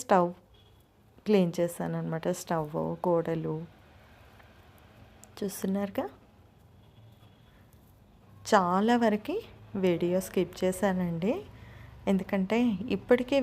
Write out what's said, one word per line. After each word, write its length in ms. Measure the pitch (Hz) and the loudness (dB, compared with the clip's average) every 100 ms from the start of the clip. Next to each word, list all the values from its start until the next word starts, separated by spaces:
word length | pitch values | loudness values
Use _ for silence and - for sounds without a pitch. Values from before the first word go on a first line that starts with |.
స్టవ్ 280 | - 190 175 180 - - - _ _ _ _ _ 202 | 4 4 4 -2 -18 -20 -20 _ _ _ _ _ 2
క్లీన్ 240 | 202 175 165 | 4 4 2
చేశాను 380 | 170 175 170 165 | -2 -2 -6 -6
అనమాట. 280 | 165 160 170 180 | -6 -4 -4 -4
స్టవ్, 360 | - 165 151 160 160 165 180 | -4 -4 -4 -4 -6 -2 0
గోడలు 500 | 170 165 165 160 156 170 - - - - - - - - - - - - - - - - - | 0 0 -4 -4 -8 -10 -18 -20 -20 -20 -20 -20 -20 -20 -20 -20 -20 -20 -20 -20 -20 -18 -8
చూస్తున్నారుగా. 680 | 196 - 190 196 196 226 403 - - - - _ - - - - - - - - - - - - - - - - - - - | -8 -4 -4 -2 -4 -4 -8 -10 -20 -20 -20 _ -20 -20 -20 -20 -20 -20 -20 -20 -20 -20 -20 -20 -20 -20 -20 -20 -20 -18 2
చాలా 440 | 208 175 185 220 240 | 4 4 2 4 4
వరకు 320 | 226 208 - 415 - - - 196 | 4 0 -2 -8 -8 -16 -10 0
వీడియో 360 | 185 165 175 185 185 | 0 2 0 0 -2
స్కిప్ 280 | 196 180 - | -2 -2 0
చేశానండి, 720 | 185 185 202 185 175 165 190 359 415 - - - - - 196 | -2 0 0 0 -2 -2 -2 -2 -6 -18 -20 -20 -20 -8 0
ఎందుకంటే 480 | 190 190 196 190 226 247 185 240 196 | 0 0 -2 0 2 2 0 -2 -2
ఇప్పటికే 420 | - 247 247 277 | 2 2 4 4